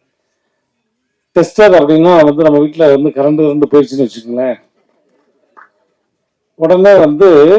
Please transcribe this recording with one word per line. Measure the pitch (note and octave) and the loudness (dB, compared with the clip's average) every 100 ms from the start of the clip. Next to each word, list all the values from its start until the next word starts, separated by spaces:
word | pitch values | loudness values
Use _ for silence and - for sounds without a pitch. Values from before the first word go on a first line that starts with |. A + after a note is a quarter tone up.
| _ _ _ _ _ _ _ _ _ _ _ _ _ F3+ | _ _ _ _ _ _ _ _ _ _ _ _ _ -4
டெஸ்டர் | E3 - G#3+ | -4 2 2
அப்படின்னா | F3 C#3+ D#3 F3 F3 | 2 2 0 2 2
வந்து | D3 D3 | 0 0
நம்ம | D#3 D3 | 0 0
வீட்ல | D3+ D#3 D#3 C#3 | -2 -2 0 0
வந்து | D3 | -2
கரண்ட் | C3+ C#3+ D3+ | -4 -4 -2
கிரண்ட் | D3+ D3 C#3+ | -4 -4 -2
போயிடுச்சுன்னு | D3 C3 C3+ A#2+ | -2 -2 -6 -8
வச்சுக்கோங்களேன், | A#2 A2+ A#2+ C3 A#2 _ _ _ _ _ _ _ _ _ _ _ _ _ _ _ _ _ _ _ - | -10 -14 -8 -8 -10 _ _ _ _ _ _ _ _ _ _ _ _ _ _ _ _ _ _ _ -6
உடனே | D#3+ F3+ G3 F#3+ | -2 0 2 2
வந்து | D#3 D3 F#3+ D3+ D3+ | 2 0 2 4 4